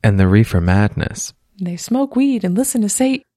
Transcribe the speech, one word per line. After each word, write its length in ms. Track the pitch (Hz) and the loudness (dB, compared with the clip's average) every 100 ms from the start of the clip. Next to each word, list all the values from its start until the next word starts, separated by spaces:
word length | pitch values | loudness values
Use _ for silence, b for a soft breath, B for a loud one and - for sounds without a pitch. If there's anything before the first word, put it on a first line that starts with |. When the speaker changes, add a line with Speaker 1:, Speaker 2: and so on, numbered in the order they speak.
Speaker 1:
And 160 | 113 98 | 0 2
the 80 | 95 | 4
reefer 320 | 101 113 92 | 4 4 2
madness. 720 | 87 95 104 - - - - - _ - | 2 2 2 -2 -6 -8 -14 -16 _ -10
Speaker 2:
They 160 | 180 175 | -8 -8
smoke 400 | - 240 277 247 | -4 -2 -2 0
weed 280 | 277 247 | 0 0
and 120 | 190 185 | -2 -2
listen 260 | 269 247 | -2 -2
to 60 | 208 | -2
Satan. 360 | - 262 262 - | 0 0 -2 -8